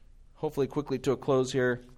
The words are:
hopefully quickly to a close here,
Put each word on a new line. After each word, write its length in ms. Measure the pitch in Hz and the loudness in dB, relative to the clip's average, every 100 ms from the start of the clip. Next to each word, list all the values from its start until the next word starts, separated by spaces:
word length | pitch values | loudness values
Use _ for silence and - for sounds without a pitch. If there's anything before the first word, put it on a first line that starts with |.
| - - - - | -20 -20 -20 -8
hopefully 300 | 156 143 131 | -6 -2 -2
quickly 320 | 147 139 131 | -2 -2 -2
to 120 | 143 | 0
a 60 | 123 | 0
close 340 | - 131 127 | 2 2 2
here, 300 | 135 127 123 - | 2 2 0 -6